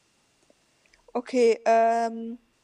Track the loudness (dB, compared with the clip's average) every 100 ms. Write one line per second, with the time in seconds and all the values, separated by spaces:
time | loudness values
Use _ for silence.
0 | _ _ _ _ _ _ _ _ _ _
1 | _ -12 -4 2 2 2 2 2 2 0
2 | -4 -8 -12 -14 _ _